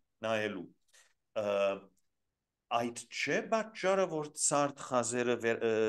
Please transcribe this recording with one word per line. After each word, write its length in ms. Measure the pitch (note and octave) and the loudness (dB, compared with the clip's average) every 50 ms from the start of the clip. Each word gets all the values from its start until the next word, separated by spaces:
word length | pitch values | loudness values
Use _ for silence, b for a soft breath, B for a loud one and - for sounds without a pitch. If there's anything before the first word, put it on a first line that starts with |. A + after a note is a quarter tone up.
| _ _ _ - | _ _ _ -6
նայելու։ 440 | A2 A2 A2+ G#2+ G#2+ G#2 G2+ F#2 E2 - - _ _ _ b b b b b b _ _ - | -2 0 0 0 0 -2 -4 -6 -10 -14 -18 _ _ _ b b b b b b _ _ -6
Ը, 80 | A2 G#2+ G#2 G2+ G2 G2 G2 G2 F#2+ - - _ _ _ _ _ _ _ _ _ _ _ _ _ _ _ - | -2 0 0 2 2 2 0 0 -2 -8 -16 _ _ _ _ _ _ _ _ _ _ _ _ _ _ _ -2
այդ 340 | A#2+ A#2 A#2+ A#2+ A#2+ - - | 0 0 0 -2 -6 -8 -14
չէ 340 | - - - - C#3 D3+ G3+ A3+ F#3 | -12 -8 -6 -2 -2 -2 -2 -2 -2
պատճառը, 540 | A3+ A3 G#3+ A3 - - - F#3 G3 F#3+ F#3+ E3+ | -2 -2 -2 -4 -6 -2 0 2 2 2 2 0
որ 240 | D#3+ D#3 D3+ D3+ | -2 -4 -6 -8
ցարդ 480 | - - - - D3+ C#3+ C#3+ C#3 C#3+ - | -6 -2 0 2 2 2 2 0 -2 -6
խազերը 560 | - - C3 B2 A#2 A2 A#2+ B2 A#2+ A#2+ A#2+ | -6 0 0 0 2 2 0 0 2 2 2
վեր-, 240 | A#2 A2+ A#2 A#2 - | 2 2 0 2 2
ը, 120 | A#2+ A2+ A2 A2 A2 | 2 2 2 2 2